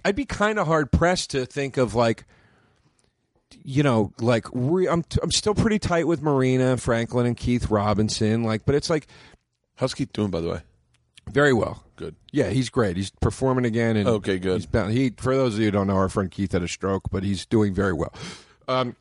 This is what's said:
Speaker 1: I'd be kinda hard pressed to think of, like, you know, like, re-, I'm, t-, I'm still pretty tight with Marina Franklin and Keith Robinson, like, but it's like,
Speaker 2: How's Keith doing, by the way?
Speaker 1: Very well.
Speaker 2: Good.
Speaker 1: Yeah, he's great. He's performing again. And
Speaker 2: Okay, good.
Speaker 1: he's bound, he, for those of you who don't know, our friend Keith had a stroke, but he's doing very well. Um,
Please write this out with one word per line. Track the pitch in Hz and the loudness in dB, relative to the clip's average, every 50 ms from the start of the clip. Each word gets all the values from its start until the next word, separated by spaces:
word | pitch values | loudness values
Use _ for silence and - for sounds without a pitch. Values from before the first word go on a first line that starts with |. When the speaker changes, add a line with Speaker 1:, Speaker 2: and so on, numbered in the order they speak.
| - | -2
Speaker 1:
I'd | 180 202 | -2 -2
be | 285 269 | -2 -4
kinda | - - - 202 214 220 214 175 | -6 -2 -2 0 0 0 0 0
hard | 151 165 156 151 123 | 2 2 0 2 2
pressed | - - 165 175 185 180 - - | 2 4 4 4 2 0 -2 -4
to | - 135 127 | -4 -4 -4
think | - - 143 139 135 - 139 | -4 -4 -4 -4 -2 0 0
of, | 127 104 98 | 0 2 2
like, | 120 117 117 113 - - _ _ _ _ _ _ _ _ _ _ _ _ _ _ _ _ _ _ _ _ _ _ _ _ _ - - | 2 2 2 2 0 -6 _ _ _ _ _ _ _ _ _ _ _ _ _ _ _ _ _ _ _ _ _ _ _ _ _ -20 -20
you | - 139 131 139 | -12 -4 0 2
know, | 147 139 120 110 107 - - - | 2 4 4 2 2 0 -2 -2
like, | 113 117 120 113 - - | 0 2 2 0 0 -4
re-, | - 123 123 139 170 190 180 139 | -6 -2 -2 0 2 2 2 2
I'm, | 165 170 | 0 -2
t-, | 160 - - - | -2 -2 -2 -2
I'm | - 170 | -2 0
still | - - - 214 208 | -2 -2 0 0 0
pretty | - - 226 214 214 | 2 2 2 2 0
tight | - - 175 170 160 | 0 0 0 0 2
with | 151 170 139 | 0 0 0
Marina | 147 151 143 131 131 127 127 127 127 127 127 | 0 0 2 2 2 2 2 2 2 2 2
Franklin | 117 - 127 117 117 117 113 - 123 120 | 0 0 0 0 0 0 -2 -2 0 0
and | 120 117 | 0 -2
Keith | - - 123 123 120 - - | -2 -2 0 0 0 0 2
Robinson, | 107 104 101 104 107 95 110 104 - - 113 107 110 117 117 | 2 2 2 2 2 2 0 0 0 0 0 0 0 0 0
like, | 110 110 107 - | -2 -2 -2 0
but | - 135 | 0 0
it's | 151 - - | 0 0 0
like, | 170 151 - _ - - - - - _ _ _ _ _ _ _ _ | -2 -2 -2 _ -20 -20 -20 -20 -20 _ _ _ _ _ _ _ _
Speaker 2:
How's | - 127 131 - | -6 -6 -6 -4
Keith | - 139 - | -4 -8 -6
doing, | - - 107 101 | -2 -2 -2 -2
by | 87 82 | -2 -2
the | 85 82 | -4 -4
way? | 85 80 - _ _ _ _ _ _ _ _ _ _ - - - | -6 -6 -10 _ _ _ _ _ _ _ _ _ _ -20 -14 -4
Speaker 1:
Very | 104 139 147 143 | 0 2 4 4
well. | 127 107 92 - - - - _ _ | 4 2 0 -2 -6 -12 -16 _ _
Speaker 2:
Good. | - 80 82 - _ _ - | -14 -14 -14 -14 _ _ -6
Speaker 1:
Yeah, | - 147 123 90 | -2 -2 -2 0
he's | 104 131 127 117 | 0 -2 -2 -2
great. | - 131 113 98 87 | 0 0 0 0 0
He's | 92 98 98 | -2 -4 -6
performing | _ - - 117 - - 131 131 127 127 123 | _ -2 -2 -2 -2 0 0 0 0 2 0
again. | 117 107 117 117 113 110 | 0 0 0 0 2 2
And | 107 98 120 | 2 2 2
Speaker 2:
Okay, | 113 104 92 98 95 92 | 0 0 0 -2 -2 -2
good. | 90 95 90 | 0 0 -2
Speaker 1:
he's | - - | -2 -2
bound, | - - 117 92 98 | -2 -2 -2 0 0
he, | 110 127 135 127 101 | 0 0 0 0 -2
for | - - 127 131 | -4 -2 0 0
those | 135 131 123 101 | 2 2 0 2
of | 107 | 2
you | 113 | 2
who | 107 | 2
don't | 98 101 98 | 4 2 2
know, | 98 98 | 2 2
our | 95 95 92 | 2 2 2
friend | - 107 98 87 | 0 -2 -4 -4
Keith | - - 98 90 | -2 -4 -4 -2
had | - 90 | 0 -2
a | 87 85 | -2 -2
stroke, | - - - 95 98 95 - - | -6 -4 -4 -2 -2 -2 -4 -4
but | - 98 95 | -4 -4 -2
he's | 101 98 85 - | -2 -4 -4 -4
doing | - 120 110 107 101 92 | 0 2 2 2 2 0
very | 95 98 98 | 0 0 0
well. | 87 73 80 - - - - - - - - _ _ _ - - | 0 -2 -4 -6 -8 -14 -16 -16 -16 -18 -20 _ _ _ -6 -4
Um, | 131 131 127 123 117 _ | -2 -2 -2 -2 -6 _